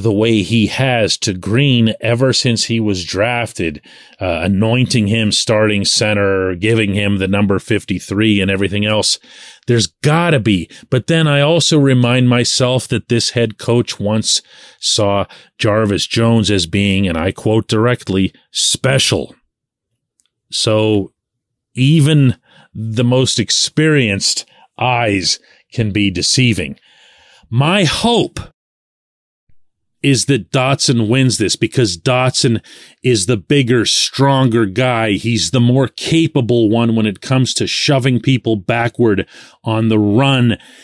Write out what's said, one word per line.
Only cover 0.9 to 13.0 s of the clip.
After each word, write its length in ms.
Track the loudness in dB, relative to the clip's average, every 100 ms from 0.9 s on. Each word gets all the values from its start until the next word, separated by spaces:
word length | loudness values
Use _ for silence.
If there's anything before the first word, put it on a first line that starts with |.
| 0 -2 -2
to 160 | -4
Green 600 | -6 -2 0 2 2 0 0
ever 320 | -2 0 0
since 300 | 0 -2 -2
he 140 | -2 -2
was 240 | -2 -4
drafted, 760 | -4 -4 -2 -2 -6 -6 -6 -8 -14 -20 -20 -8
uh, 200 | -4 -2
anointing 640 | -2 0 0 0 0 0 0
him 260 | 0 0
starting 540 | -2 0 2 2 0 -2
center, 680 | -2 0 0 0 0 -2
giving 380 | -2 0 2 0
him 240 | 0 0 0
the 120 | 0
number 300 | 0 0 0
fifty-three 840 | -2 -4 -4 -8 -4 -2 2 2
and 80 | 0
everything 340 | 0 -2 -2
else. 340 | -2 0 -2 -4 -10 -20 -20 -10 -2
There's 180 | 0 0
gotta 520 | _ 0 0 2 0
be. 300 | 2 0 -2 -14 -4
But 160 | -4 0
then 200 | 0 2
I 140 | 2
also 380 | 2 2 2 2
remind 500 | 4 4 2 2 2
myself 580 | 2 0 0 0 0 -2
that 200 | -6